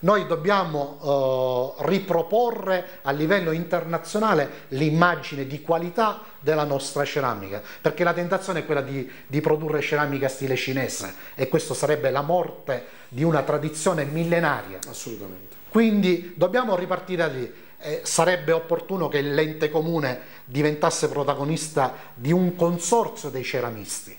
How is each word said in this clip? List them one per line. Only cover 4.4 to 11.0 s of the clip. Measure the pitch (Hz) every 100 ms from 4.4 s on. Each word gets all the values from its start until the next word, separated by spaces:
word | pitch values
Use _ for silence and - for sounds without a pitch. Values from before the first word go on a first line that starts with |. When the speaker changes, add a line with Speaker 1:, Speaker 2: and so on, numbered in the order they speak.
| 143 - -
Speaker 1:
l'immagine | 135 151 156 175 165 139 143 135
di | 147
qualità | - 165 175 175 220 202 - -
della | 139 156 147
nostra | 139 - - 143
ceramica, | - 131 107 98 101 - -
perché | 160 -
la | 175
tentazione | 170 175 185 - 175
è | 139
quella | 147
di, | 131 135 127 - -
di | 139
produrre | 156 156 156 151
ceramica | - 147 147 139 135
stile | - 135 123
cinese | - 135 123 -